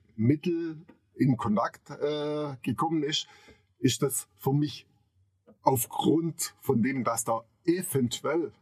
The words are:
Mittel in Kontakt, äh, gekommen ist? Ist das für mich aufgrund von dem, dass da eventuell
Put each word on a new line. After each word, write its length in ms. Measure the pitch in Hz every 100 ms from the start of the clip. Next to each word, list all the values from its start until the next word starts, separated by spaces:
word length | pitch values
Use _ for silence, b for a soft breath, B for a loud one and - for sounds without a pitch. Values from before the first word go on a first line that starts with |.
| _
Mittel 720 | - 113 151 185 165 165 156 180 - _
in 220 | - 131 120
Kontakt, 540 | 113 107 147 - -
äh, 680 | 143 147 151 147 151 147 131
gekommen 400 | - 117 156 160
ist? 240 | 143 - - B B B B _
Ist 220 | 131 -
das 260 | 104 - - _
für 160 | 135
mich 340 | 143 147 - - _ _ _ _ _ - -
aufgrund 920 | - - - - 151 160 165 - - -
von 200 | - 123
dem, 200 | 120 135
dass 220 | 117 117
da 200 | - 113 - _
eventuell 880 | - 175 180 139 123 - 131 165 143 -